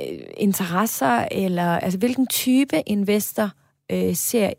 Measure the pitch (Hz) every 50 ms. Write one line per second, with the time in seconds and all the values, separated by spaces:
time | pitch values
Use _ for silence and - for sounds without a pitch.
0 | 69 64 78 80 55 50 50 - - 202 190 - 196 175 170 180 214 233 - -
1 | 269 269 240 233 - - - 190 196 190 180 175 175 175 170 170 - 185 180 190
2 | 208 247 254 254 262 233 - - - 254 254 262 277 269 - 311 - - 208 202
3 | 196 190 208 208 202 - - - 214 202 - _ _ _ _ _ _ - - 185
4 | 185 185 180 175 - - - 233 202 185 -